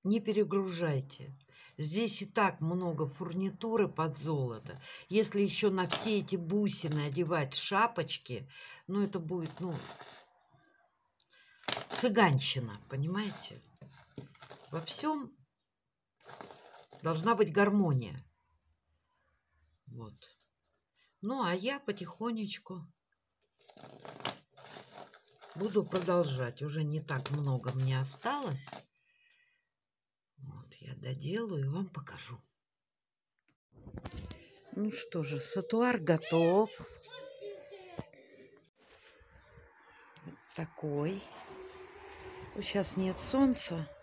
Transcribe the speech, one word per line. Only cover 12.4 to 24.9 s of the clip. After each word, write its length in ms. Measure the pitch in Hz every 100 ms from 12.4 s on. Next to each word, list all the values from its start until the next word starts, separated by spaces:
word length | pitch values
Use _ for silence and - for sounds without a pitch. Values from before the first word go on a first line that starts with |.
| 135 135 117 104 -
понимаете? 720 | 135 156 190 208 - - - - - - - - - - - - - -
Во 100 | 160
всем 500 | 165 - 302 302 254 - _ _ _ _ _ _ _ _ - - - - - - - -
должна 320 | 160 160 196 220
быть 160 | 208
гармония. 720 | 170 202 202 180 131 107 - - _ _ _ _ _ _ _ _ _ _ _ _ _ _ _ -
Вот. 280 | 120 110 104 - - - _ _ _ _ _ - _
Ну, 220 | 202 269
а 100 | 190
я 260 | 180 220 277
потихонечку 1080 | 247 202 170 - 233 226 202 - - 185 143 _ _ _ _ _ _ _ - - - - - - - - _ - - - -